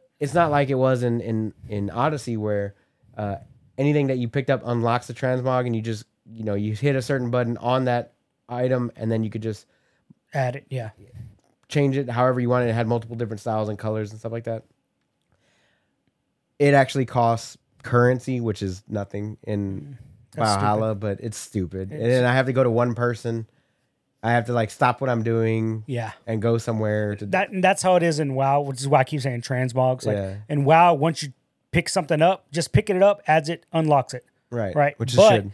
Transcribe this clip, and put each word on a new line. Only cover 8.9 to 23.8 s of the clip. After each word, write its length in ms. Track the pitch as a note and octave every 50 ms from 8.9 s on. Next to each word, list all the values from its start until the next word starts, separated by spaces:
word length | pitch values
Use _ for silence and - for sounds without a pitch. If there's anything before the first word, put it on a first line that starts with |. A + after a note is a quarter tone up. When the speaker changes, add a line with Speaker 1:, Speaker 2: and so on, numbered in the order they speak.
| -
Speaker 1:
and 160 | - A2 A2+
then 120 | A2+ A2+ A2
you 60 | A2
could 100 | G#2 A2+
just 240 | G#2+ A2 G#2+ - - _ _ _ _ _ _ _ _ _ _ _ _ _ -
Speaker 2:
Add 220 | C#3+ C3 B2+ B2
it, 100 | C#3 - _
yeah. 220 | C3+ B2+ A#2 G#2+ - - G#2 - - - - - - _ _ _ _ _ _ -
Speaker 1:
change 300 | - D3 C#3+ C#3 C3+ C3+
it 120 | C#3 A#2+
however 300 | A#2 A#2 B2 B2+ B2+ B2+
you 80 | B2 A#2+
wanted. 200 | B2 B2 B2 A#2+
It 40 | A2
had 140 | A#2 A#2 A2
multiple 280 | A#2+ A#2 A2 A2+ A#2+ A2+
different 240 | A#2+ G#2+ A2 G#2
styles 260 | - A#2+ A2 A2 G#2+ G#2+
and 100 | G#2+ G#2
colors 340 | - A2 A2 A2 G#2+ G#2
and 80 | A2 A2
stuff 120 | - A#2
like 140 | A2+ A#2 A#2
that. 180 | A#2 A2+ A2 - _ _ _ _ _ _ _ _ _ _ _ _ _ _ _ _ _ _ _ _ _ _ _ _ _ _ _ _ _ _ _ _ _ _ _ _ _ _ -
It 140 | C#3+ C#3+ C#3+
actually 320 | C#3 C3+ B2+ - C#3 C3
costs 520 | A2+ - B2+ A#2 A#2 A#2 A2+ - - - - _ _ _ _ -
currency, 560 | - - B2 A#2+ B2 B2+ B2 - - C3 B2
which 220 | A#2 A2+ G#2 -
is 220 | G#2 F#2+ F#2 F#2+ - -
nothing 500 | G#2+ G#2 G2+ G2 - G#2 G#2 G#2+ G#2+ - -
in 380 | - G#2+ G2+ G2+ G2 G2 -
Speaker 2:
Mm, 160 | - C#3+ C#3 - - - - - _ _ -
that's 160 | - A2+ G#2+ G#2
Speaker 1:
Valhalla, 360 | G2 G2+ G#2 G#2+ G#2+ A2 A2
Speaker 2:
stupid. 80 | A2 G2+
Speaker 1:
but 200 | G#2 G#2 G2+ - -
it's 120 | A#2 G#2 -
stupid. 540 | - - - G#2+ F#2 E2 F#2+ F#2+ F#2+ F#2+
Speaker 2:
It's 100 | - -
Speaker 1:
And 100 | G#2+ A#2
then 120 | B2+ B2+ B2
I 80 | B2 B2
have 120 | C3 C3
to 80 | C3 C3
go 100 | B2+ C3
to 60 | B2
one 240 | A2+ A#2 A#2+ B2 A#2
person. 540 | A2 A#2+ A#2+ A#2+ A2 - A#2+ A2+ A#2 A2+ - _ _ _ _ _ _